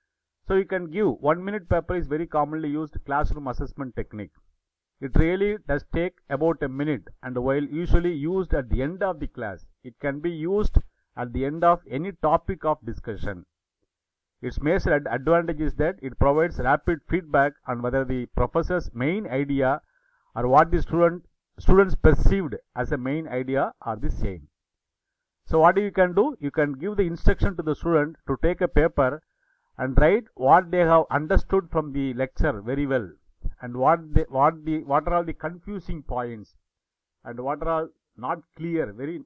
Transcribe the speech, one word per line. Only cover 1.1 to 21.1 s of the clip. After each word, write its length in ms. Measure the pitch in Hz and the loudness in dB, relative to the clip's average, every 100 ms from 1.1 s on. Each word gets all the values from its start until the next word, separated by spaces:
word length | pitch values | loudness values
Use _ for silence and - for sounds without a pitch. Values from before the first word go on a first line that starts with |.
| 113 | 0
one 260 | 143 175 190 | -2 -2 -4
minute 240 | 208 170 | -10 -2
paper 260 | 170 160 180 | -2 -2 -6
is 120 | 135 | -4
very 180 | 156 170 | -6 -4
commonly 440 | 151 147 156 151 | -2 -2 -4 -6
used 280 | 147 156 - - | -6 -6 -10 -4
classroom 420 | 143 151 151 135 | -2 -2 -2 -6
assessment 480 | 120 131 - 131 117 | -6 -8 -8 -10 -8
technique. 360 | 104 107 92 _ _ _ _ _ _ _ | -10 -12 -14 _ _ _ _ _ _ _
It 100 | 135 - | 2 4
really 420 | 160 185 208 208 - | 4 2 0 -2 -4
does 160 | 143 - | -4 -2
take 200 | 165 175 - - | -4 -4 -6 -8
about 340 | 135 165 156 | -2 0 0
a 60 | 139 | -4
minute, 380 | 135 151 127 - - | -4 -4 -4 -8 -16
and 140 | 127 123 | -10 -4
while 260 | 127 139 | -2 -2
usually 500 | 143 151 170 170 175 | -2 -6 2 2 2
used 400 | 151 151 190 175 | -2 -4 -4 0
at 160 | 156 120 | -2 0
the 120 | 120 | -2
end 220 | 139 180 | -2 -4
of 160 | 196 156 | -4 -4
the 80 | - | -10
class, 380 | - 110 92 - _ | -10 -10 -10 -18 _
it 120 | 123 - | -20 -8
can 200 | 143 143 | -8 -6
be 100 | 170 | -6
used 480 | 160 165 202 208 - - _ _ 120 | -6 -2 0 4 4 2 _ _ -10
at 160 | 123 | -8
the 100 | 123 135 | -4 -4
end 180 | 165 | 2
of 160 | 170 175 - | 4 4 -2
any 220 | 131 190 175 | -6 -6 -4
topic 420 | 156 160 - 185 | 0 0 0 -4
of 140 | 156 151 110 | -4 -4 -6
discussion. 600 | - - 98 104 92 - _ _ _ _ _ _ _ _ _ | -10 -10 -8 -8 -8 -16 _ _ _ _ _ _ _ _ _
Its 200 | 123 - | -8 -4
major 320 | 147 185 190 | -2 0 0
ad-, 140 | 147 143 | 0 -2
advantage 500 | 123 131 170 170 147 | -4 0 0 0 -4
is 140 | 151 - | -4 -2
that 200 | 156 196 | -2 -4
it 180 | 131 - | -10 0
provides 380 | 139 151 170 151 | 2 2 0 -2
rapid 400 | 127 147 - 165 - | 0 0 0 -4 -2
feedback 440 | 165 156 143 143 - - | -4 0 0 0 -2 -8
on 140 | 120 | -6
whether 240 | 123 135 131 | -2 -2 -2
the 200 | 127 120 - | -4 -4 -4
professor's 540 | 123 165 - 180 - | -2 -2 -2 -4 -4
main 340 | 117 135 202 202 | -4 -2 -2 -4
idea 540 | 131 143 139 131 151 - _ _ _ _ 117 | -4 -2 0 0 -2 -6 _ _ _ _ -4
or 120 | 127 | 4
what 240 | 139 165 | 4 6
the 100 | 170 | 2
student, 420 | - 165 170 | 0 4 2